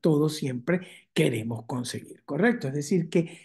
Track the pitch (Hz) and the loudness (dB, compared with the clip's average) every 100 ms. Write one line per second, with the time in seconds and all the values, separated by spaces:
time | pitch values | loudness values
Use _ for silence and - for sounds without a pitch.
0 | 170 147 151 151 139 123 143 180 - - | 2 4 4 0 -4 -4 0 0 -2 -16
1 | _ - 147 117 113 113 - 123 123 - | _ 0 2 0 -4 -6 -6 -6 -6 -8
2 | - - - 143 233 240 135 143 143 185 | -12 -18 -8 0 2 2 -2 -4 0 0
3 | 170 175 165 - | 2 0 -2 -8